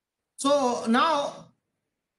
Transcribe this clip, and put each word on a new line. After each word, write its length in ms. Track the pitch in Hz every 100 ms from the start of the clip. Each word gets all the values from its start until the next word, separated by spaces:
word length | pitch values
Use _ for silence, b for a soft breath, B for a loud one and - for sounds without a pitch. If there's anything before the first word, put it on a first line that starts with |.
| _ _ _ -
So 500 | 277 285 254 233 226
now 640 | 233 320 294 285 - - _ _ _ _ _ _